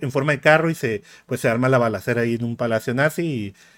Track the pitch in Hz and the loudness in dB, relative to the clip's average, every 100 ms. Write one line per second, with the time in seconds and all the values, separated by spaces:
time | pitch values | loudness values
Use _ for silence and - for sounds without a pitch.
0 | 139 135 143 143 156 156 165 160 123 107 | -4 -2 0 2 4 4 4 -2 -2 -4
1 | - - - 123 127 117 127 131 117 101 | -6 -18 -8 -2 0 2 4 4 2 0
2 | 110 120 117 113 117 117 120 113 - 123 | -2 -2 0 -2 -4 -4 -2 -2 -2 0
3 | 147 151 170 131 101 - - | 0 -2 -4 -4 -8 -12 -20